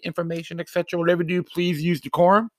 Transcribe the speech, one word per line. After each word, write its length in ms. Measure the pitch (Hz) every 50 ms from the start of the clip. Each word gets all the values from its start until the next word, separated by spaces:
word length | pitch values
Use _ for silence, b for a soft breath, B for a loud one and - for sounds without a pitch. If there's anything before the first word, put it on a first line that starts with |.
| -
information, 540 | 175 - 175 170 170 170 170 165 - 170 170
et 120 | 170 -
cetera, 280 | - 180 170 - 180 170
whatever 240 | 165 175 180 170
you 60 | 175 160
do, 140 | 180 180
please 400 | - _ - 175 175 180 165 143
use 180 | 156 175 170 131
decorum. 480 | - 139 - 165 175 180 196 214 233 226 _